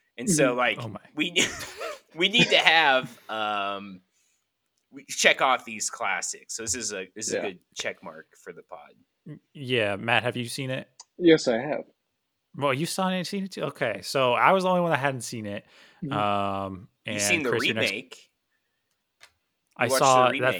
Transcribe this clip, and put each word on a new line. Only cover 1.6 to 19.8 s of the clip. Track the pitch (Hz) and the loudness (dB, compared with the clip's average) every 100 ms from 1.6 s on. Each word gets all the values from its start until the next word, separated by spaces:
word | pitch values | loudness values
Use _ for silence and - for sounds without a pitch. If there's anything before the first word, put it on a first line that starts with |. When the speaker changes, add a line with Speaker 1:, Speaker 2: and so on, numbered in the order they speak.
| - - - - _ 160 | -14 -12 -12 -12 _ -2
Speaker 1:
we | 190 | 0
need | 226 247 | 2 4
to | 180 | 6
have, | 175 165 156 131 123 - - | 6 6 4 2 0 -12 -10
um, | 110 107 104 98 98 101 92 _ _ _ _ _ _ _ _ _ | -4 -2 -2 -4 -6 -10 -16 _ _ _ _ _ _ _ _ _
we | 135 135 | -20 -12
check | - 190 151 | 2 2 4
off | 143 123 - | 2 2 -2
these | 110 - | -8 -8
classics. | - 107 90 - - - - | -6 -4 -4 -6 -12 -14 -10
So | |
this | 113 127 | -6 -6
is | 107 | -6
a, | 101 92 - | -8 -10 -10
this | 110 | -6
is | |
Speaker 2:
Yeah. | 104 | -4
Speaker 1:
a | |
good | 101 90 _ - | -6 -10 _ -10
check | 110 92 | -10 -10
mark | 92 80 80 _ | -16 -18 -20 _
for | - | -20
the | 85 | -20
pod. | - 85 73 _ _ _ - | -18 -20 -20 _ _ _ -20
Speaker 3:
Y-, | 143 _ | -20 _
yeah, | 160 131 127 104 98 | -14 -4 -2 0 -2
Matt, | 117 117 | 0 0
have | 117 120 | 0 -4
you | 120 | -8
seen | - 131 | -8 -8
it? | 131 - _ - - | -8 -10 _ -20 2
Speaker 2:
Yes, | 180 156 - | 6 6 6
I | 117 | -2
have. | 143 135 - _ _ _ _ _ _ - | -2 -6 -8 _ _ _ _ _ _ -4
Speaker 3:
Well, | 139 | -2
you | 131 165 | 0 -2
saw | - 185 | -2 -2
it, | 185 170 | -2 -4
seen | 202 | -6
it | 190 | -8
too? | 196 151 | -6 -8
Okay, | - 131 101 | -4 -4 -4
so | - 143 127 | -4 0 2
I | 117 127 | 4 6
was | 190 | 6
the | 185 | 4
only | 180 | 2
one | 175 | 2
that | 143 | 0
hadn't | 139 131 | 0 -4
seen | 113 120 104 | -8 -8 -8
it. | 101 - - - _ | -8 -12 -20 -20 _
Speaker 2:
Mm-hmm. | 147 | -6
Speaker 3:
Um, | 107 104 101 101 98 98 95 - _ - | 0 2 2 0 -2 -6 -8 -14 _ -8
Speaker 1:
You've | 104 | -2
Speaker 3:
and | |
Speaker 1:
seen | 101 165 | 0 0
the | 131 | 0
Speaker 3:
Chris, | 113 95 | 0 0
your | 110 | 0
next | 113 | -2
Speaker 1:
remake. | 98 - - _ _ _ _ _ _ _ _ _ _ - _ _ _ _ | -2 -12 -20 _ _ _ _ _ _ _ _ _ _ -20 _ _ _ _
Speaker 3:
I | - | -2